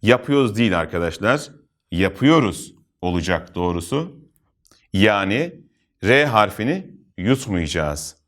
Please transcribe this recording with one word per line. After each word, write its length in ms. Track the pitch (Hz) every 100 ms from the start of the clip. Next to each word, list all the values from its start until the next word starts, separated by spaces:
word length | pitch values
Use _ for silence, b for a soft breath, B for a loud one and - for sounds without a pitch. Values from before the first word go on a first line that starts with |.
Yapıyoruz 540 | 104 123 - 143 127 104
değil 240 | 117 87
arkadaşlar. 680 | 80 87 85 80 101 143 - - _ _ _
Yapıyoruz 840 | 85 95 - 131 160 113 85 - _ _ _
olacak 540 | 90 87 82 85 -
doğrusu. 680 | - 90 85 82 135 170 - - _ _ _ _ b b
Yani 640 | 95 107 101 95 110 170 - _ _ _ _
R 220 | 95 131 147
harfini 640 | 110 104 - 110 185 - - _ -
yutmayacağız. 1000 | 92 131 - 92 80 82 76 78 - -